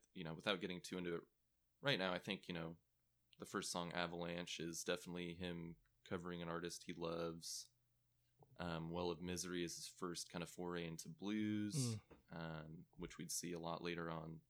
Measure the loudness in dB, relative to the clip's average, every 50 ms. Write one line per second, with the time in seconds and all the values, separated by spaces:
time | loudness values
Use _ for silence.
0 | _ -14 -8 -6 -4 -4 -2 0 4 4 4 4 4 0 -2 -2 -4 -2 -2 0
1 | 2 2 2 0 0 -4 _ _ _ _ _ _ _ _ _ _ 2 2 4 4
2 | 6 4 4 2 2 0 -2 -2 -2 -2 -2 -2 -2 -2 -4 -8 _ _ _ _
3 | _ _ _ _ _ _ -14 -12 -8 -2 0 0 0 2 2 2 0 2 2 2
4 | 2 2 2 0 0 0 0 -2 -2 -2 -2 -2 -2 -2 -2 -2 2 2 2 2
5 | 2 -2 -4 -2 -2 -2 -4 -2 -2 -2 -2 -2 -4 -6 -8 -10 _ _ _ _
6 | -8 -4 -2 -2 -2 -2 -2 -2 -2 0 0 0 0 -2 -2 -4 -6 -6 -4 0
7 | 0 2 2 2 2 0 0 -2 -4 -4 -4 -6 -6 -8 _ _ _ _ _ _
8 | _ _ _ _ _ _ _ -20 -20 -14 -6 -2 0 0 0 0 0 0 2 2
9 | 4 4 2 2 2 0 0 2 0 0 2 2 2 0 0 -4 -8 -8 -6 -2
10 | -2 -2 0 -2 -4 -4 -2 -4 -4 -4 -4 -2 -2 0 0 0 0 0 -2 -4
11 | -6 -8 -8 -4 0 2 4 4 4 4 4 4 4 2 2 2 2 2 2 0
12 | -4 -8 -18 -20 -14 -10 -6 -4 -4 -2 -2 -4 -6 -6 -8 -10 -12 -12 -10 -6
13 | -6 -6 -4 -6 -4 -2 -2 -2 0 0 -2 0 0 0 0 0 2 0 2 2
14 | 2 0 0 0 -2 -4 -6 -8 -10 _